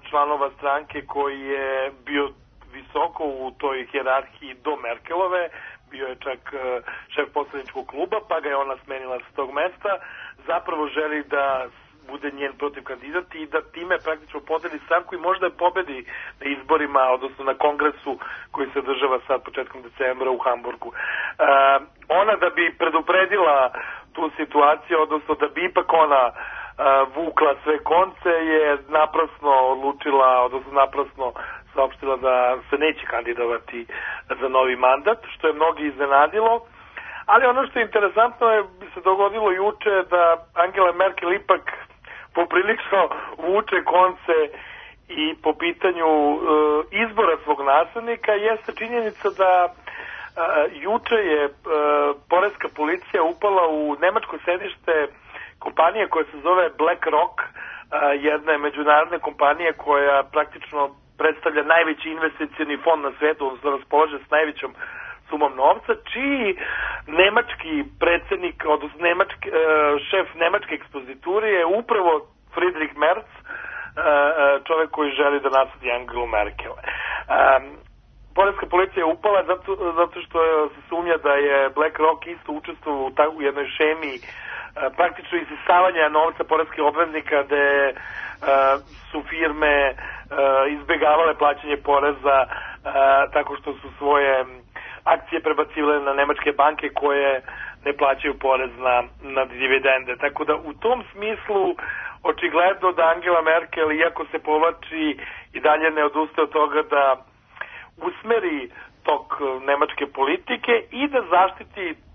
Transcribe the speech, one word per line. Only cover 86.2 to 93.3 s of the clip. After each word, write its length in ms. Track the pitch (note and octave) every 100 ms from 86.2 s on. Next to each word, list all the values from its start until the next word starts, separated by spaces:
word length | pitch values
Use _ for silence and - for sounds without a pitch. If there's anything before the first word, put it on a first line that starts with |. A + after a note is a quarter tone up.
| E3 -
poreskih 400 | E3 D#3+ D#3+ -
obveznika, 580 | D3 D3 E3 D#3 - D3
gde, 240 | C#3 C#3+ C#3+ C#3+ C#3
e, 40 | - - - - - D3 C#3 C3+ C#3 - - -
su 120 | D#3 -
firme, 460 | D#3+ D#3+ D3+ D3+ C#3+ C#3
e, 60 | B2+ - - - C#3 C#3 C3+ C#3
izbegavale 640 | D3 C#3+ D#3+ D3+ D3+ E3
plaćanje 420 | D3 D3 C#3+ D3 C#3+
poreza, 640 | - C#3+ C#3+ C#3+ C#3 C3+
e, 60 | C3 - - - C#3+ C#3 C3+ C#3 C#3